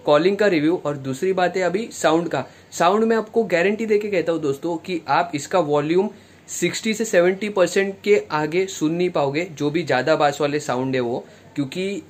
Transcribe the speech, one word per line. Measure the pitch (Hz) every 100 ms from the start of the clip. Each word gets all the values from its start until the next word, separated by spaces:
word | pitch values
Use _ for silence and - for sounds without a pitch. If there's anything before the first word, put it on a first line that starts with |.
| -
calling | 147 180 202
का | 208
review। | 165 151 180 147
और | 139
दूसरी | 135 131 190
बात | 185 175 185
है |
अभी | 180 190 233
sound | - 160 160 165
का। | 139 - - -
Sound | - 175 208
मैं | 226 226
आपको | 214 226
guarantee | 202 170 190 214 220
देके | 208 214
कहता | 185 165
हूँ | 165
दोस्तों | 151 135 165 165
कि | - 170 -
आप | 147 175 143
इसका | - 185
volume | 147 147 147 180 214 - - - -
sixty | - 175 - 220
से | 220 220
सेवेंटी | 180 175 190 208
परसेंट | 202 175 196 196 196
के | 202 202 208
आगे | 151 151 175 190
सुन | - 151
नहीं | 170 180
पाओगे, | 170 139 147 180 147
जो | 147
भी | 156
ज़्यादा | 143 127 135 151
bass | 147 143
वाले | 143 147
sound | 143 127 131 131
है |
वो, | 120 131 - - - -
क्योंकि | 147 180 196 190